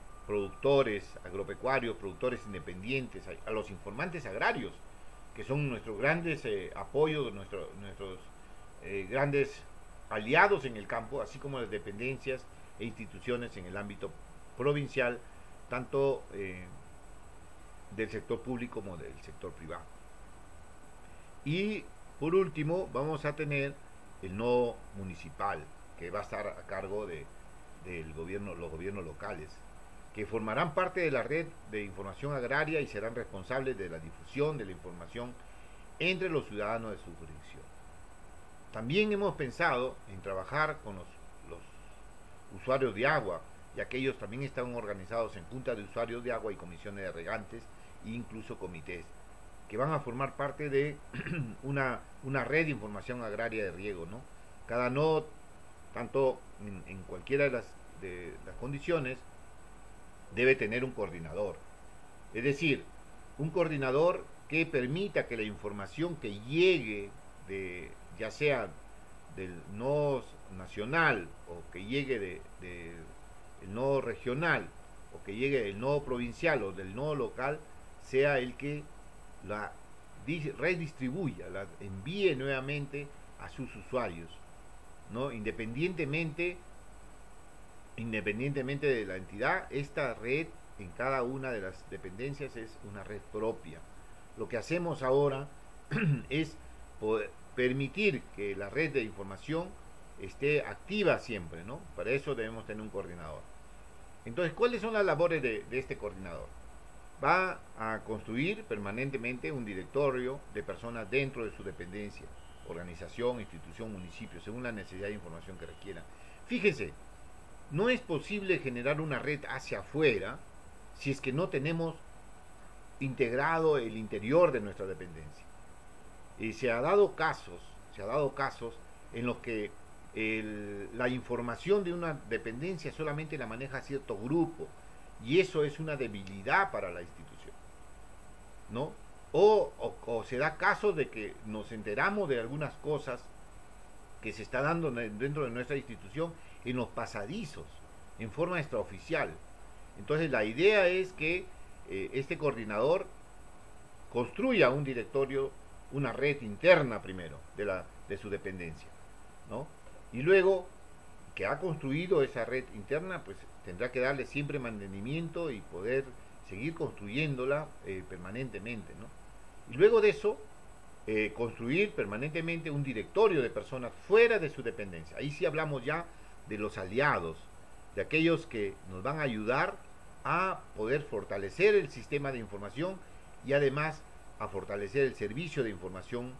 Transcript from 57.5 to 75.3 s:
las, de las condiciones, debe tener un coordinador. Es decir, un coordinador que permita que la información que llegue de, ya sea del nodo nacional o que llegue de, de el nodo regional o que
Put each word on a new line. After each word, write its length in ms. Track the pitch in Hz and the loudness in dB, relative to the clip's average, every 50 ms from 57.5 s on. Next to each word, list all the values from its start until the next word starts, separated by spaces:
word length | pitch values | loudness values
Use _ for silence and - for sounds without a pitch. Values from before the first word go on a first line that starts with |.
las, 140 | 123 117 104 - - - - - - - | 4 2 -2 -4 -10 -14 -14 -14 -12 -10
de 320 | 98 92 90 90 87 82 - - - | -8 -8 -6 -6 -8 -8 -10 -10 -10
las 100 | - - | -10 -8
condiciones, 640 | - 143 135 143 139 - 175 170 156 135 127 127 - - - - - - - - - - - - - - - - - - - - - - - 98 | -6 -4 -4 -4 -2 0 2 2 2 2 0 -4 -6 -8 -12 -12 -12 -12 -12 -12 -14 -14 -14 -14 -14 -12 -12 -12 -14 -14 -14 -14 -14 -12 -4 2
debe 200 | 110 127 131 135 | 6 8 8 8
tener 280 | - 113 104 113 123 127 | 8 6 2 2 2 0
un 80 | 127 | 0
coordinador. 640 | - 113 101 85 85 85 80 76 78 98 104 95 82 - - - - - - - - - - - - - - - - | 0 0 -2 -2 -2 -4 -6 -4 -2 0 0 -2 -2 -4 -10 -12 -14 -14 -14 -14 -14 -14 -14 -14 -14 -14 -10 -6 -2
Es 100 | 113 123 | 2 2
decir, 400 | 143 139 - 165 151 131 - - - - - - - - - - - - | 2 4 4 4 4 4 2 0 -4 -12 -14 -14 -14 -14 -14 -14 -10 -4
un 120 | - 147 160 | -2 -2 2
coordinador 760 | - 180 165 160 156 139 131 131 131 143 165 180 - - - - - - - | 4 4 4 4 2 2 2 4 6 8 8 8 6 4 -2 -10 -12 -14 -4
que 180 | - 151 160 165 | 0 2 4 4
permita 600 | 160 - 131 123 127 151 180 202 196 - 151 - | 4 4 2 2 2 2 0 0 2 2 2 2
que 100 | - 120 | 2 0
la 60 | 113 107 | -2 -2
información 720 | 107 101 - - 104 101 101 98 92 - 147 165 175 165 | -2 -2 -4 -4 -4 -4 -4 -6 -4 -2 0 0 0 -2
que 220 | - - 107 101 101 | -2 -4 -4 -4 -6
llegue 680 | 110 127 147 165 180 185 180 147 117 107 104 101 101 101 - - - - - - - | -4 2 6 8 8 8 8 6 4 0 -2 -2 -4 -6 -8 -12 -12 -14 -14 -12 -8
de, 440 | 92 98 98 95 90 87 87 - - - - - - - 87 | -6 -4 -4 -2 -4 -4 -6 -8 -8 -10 -12 -12 -10 -6 -4
ya 120 | 110 107 | -4 -4
sea 360 | - - 147 147 139 120 104 87 - - - - - - - - - - - - - | 0 4 4 4 6 4 2 -2 -6 -10 -12 -12 -14 -14 -14 -14 -14 -14 -14 -10 -8
del 260 | 95 95 92 90 82 73 80 101 | -6 -6 -6 -6 -8 -8 -8 -6
nodo 520 | 107 120 139 147 147 147 143 135 123 - - - - - - 95 | -2 2 2 4 4 4 4 4 2 0 -4 -10 -12 -12 -10 -10
nacional 680 | 92 92 90 - 101 104 123 156 165 160 147 123 98 85 76 - - - | -8 -8 -6 -4 -4 -2 2 6 6 8 8 6 4 0 -4 -8 -12 -10
o 240 | 87 87 85 82 - | -10 -10 -10 -10 -10
que 140 | - 87 98 | -8 -8 -4
llegue 340 | 107 127 143 139 131 127 107 | 0 0 2 2 2 2 0
de, 220 | 98 90 85 - - - - - | 0 -2 -4 -6 -10 -12 -12 -12
de 340 | 90 90 90 87 85 82 85 82 80 - - - - - - - - - - - | -10 -10 -10 -8 -10 -10 -10 -10 -12 -12 -14 -14 -14 -14 -14 -14 -14 -14 -14 -12
el 120 | - 95 101 | -8 -6 -2
nodo 280 | 117 131 139 139 131 | 2 4 4 4 4
regional 640 | 120 120 104 - - 123 123 147 170 165 143 117 90 80 - - - - - - - - - | 2 0 -2 -2 0 0 0 4 4 4 4 4 2 -2 -8 -12 -14 -14 -14 -14 -12 -12 -12
o 100 | - - | -10 -8
que 120 | - | -6